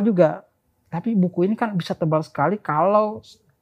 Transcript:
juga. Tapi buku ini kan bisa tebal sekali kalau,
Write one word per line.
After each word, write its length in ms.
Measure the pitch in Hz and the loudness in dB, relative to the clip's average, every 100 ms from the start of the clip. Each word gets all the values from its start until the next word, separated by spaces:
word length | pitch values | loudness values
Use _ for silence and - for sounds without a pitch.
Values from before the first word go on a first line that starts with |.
| 214 | 6
juga. 220 | 180 156 170 - _ _ _ - | 4 2 2 -14 _ _ _ -12
Tapi 300 | 165 226 214 | -8 -2 0
buku 340 | 180 175 190 | 0 0 -2
ini 80 | 220 | -2
kan 160 | 233 190 | -4 -4
bisa 220 | - 190 | -4 -4
tebal 260 | 160 156 | 0 0
sekali 320 | 160 - 147 214 | -2 -2 -2 -2
kalau, 580 | - 151 185 214 214 214 - - _ _ | -4 0 2 2 0 -4 -16 -20 _ _